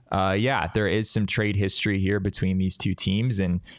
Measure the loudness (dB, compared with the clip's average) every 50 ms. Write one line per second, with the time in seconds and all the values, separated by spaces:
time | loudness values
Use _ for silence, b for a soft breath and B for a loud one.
0 | B -4 0 0 2 2 2 2 2 2 2 0 0 0 0 0 2 2 2 0
1 | 0 0 0 0 0 0 0 0 0 0 0 0 0 0 -2 -2 0 0 0 2
2 | 2 2 0 0 0 -2 -2 -2 -2 0 2 2 0 0 -2 -2 -2 -2 -2 0
3 | -2 0 0 0 0 0 0 0 0 0 0 -2 B B B